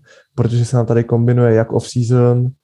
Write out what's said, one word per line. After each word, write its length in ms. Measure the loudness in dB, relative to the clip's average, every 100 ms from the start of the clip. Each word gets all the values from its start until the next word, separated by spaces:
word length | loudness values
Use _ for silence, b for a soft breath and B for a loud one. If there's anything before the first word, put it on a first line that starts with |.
| b b b -6
protože 300 | -2 -2 -2
se 120 | -2
nám 80 | 0
tady 180 | 0
kombinuje 500 | 0 0 0 2 2
jak 180 | 2 0
off-season, 800 | -4 -4 -4 0 2 2 2 -2 -8